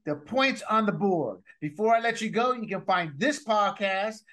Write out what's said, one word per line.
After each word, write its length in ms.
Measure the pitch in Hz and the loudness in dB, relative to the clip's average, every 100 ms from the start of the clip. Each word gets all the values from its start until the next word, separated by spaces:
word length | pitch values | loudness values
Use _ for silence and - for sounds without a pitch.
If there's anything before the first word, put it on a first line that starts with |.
| - | -6
to 100 | - | -6
Points 460 | - 247 262 - - | -4 0 2 0 -2
on 160 | 220 214 | 0 2
the 60 | |
Board. 500 | 165 196 180 127 92 - - | 0 2 0 -2 -6 -14 -10
Before 340 | 151 147 220 | -8 0 2
I 60 | 226 | 4
let 220 | 233 226 | 2 -2
you 80 | 220 | -2
go, 240 | 180 247 | 0 0
you 140 | 240 208 | 0 -4
can 140 | 185 - | -6 0
find 280 | 185 165 139 | 0 0 -2
this 260 | 247 - | 0 0
podcast 720 | - 214 202 185 196 190 214 220 - | 0 2 2 0 -2 0 -2 -6 -16